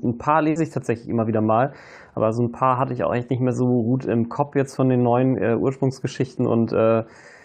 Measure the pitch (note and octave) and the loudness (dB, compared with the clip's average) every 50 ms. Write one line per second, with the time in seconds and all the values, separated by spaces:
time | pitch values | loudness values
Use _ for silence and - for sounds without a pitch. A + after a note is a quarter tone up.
0 | - A#2+ A#2 - - D3 D3+ D#3+ D#3 D#3 D3+ E3 D#3+ C#3+ - C3+ - - A2+ A2+ | -4 -4 -4 -2 0 0 2 2 2 0 0 0 -2 -2 -4 -4 -4 -4 -4 -4
1 | B2+ C3+ A#2 A2+ A2 A#2 A2 A2 A2 A2 A2 A#2 C3+ C#3 - - - - - - | -4 -4 -2 -2 0 0 0 0 2 2 2 2 0 0 -4 -10 -20 -20 -20 -20
2 | - - - - A2 A2+ A2 A#2+ A#2+ A#2+ A#2+ - C3 C3 B2+ B2 C3+ C3 B2 B2 | -20 -10 -4 -2 0 0 0 0 -2 -2 -2 0 0 2 2 2 0 -2 -2 -2
3 | F2 D2+ G2 B2 A#2+ - C3+ A#2+ C3 B2+ A#2 A#2+ B2+ B2 B2 B2 A2 A#2 C3 B2+ | -2 0 0 -2 -2 -2 -2 0 0 0 0 0 0 2 2 2 0 0 -2 -2
4 | C3+ - A2+ A#2 A2+ A#2 - - C#3+ C#3 - C#3 C3 - - - C3 C3 B2+ B2 | 0 0 0 0 -2 -2 -2 -4 -4 -2 -2 -2 -2 -2 0 0 2 2 2 2
5 | B2 A#2+ A#2+ B2 C3 C3 B2+ - F#2 A2+ A#2 - F#2 C3+ C3+ - C#3 C3 C3 - | 2 2 2 2 2 2 0 0 0 0 0 0 0 -2 -2 -2 -2 -2 -2 -4
6 | - C3 - - C3 - - - B2 A2+ A2+ A#2 A2+ A2 - G#2 A2 A2+ A2+ A2+ | -8 -6 -4 -6 -6 -4 -4 -2 0 2 2 2 0 2 2 2 2 4 2 2
7 | A2 - - - - - - - | 0 -4 -12 -20 -20 -20 -20 -20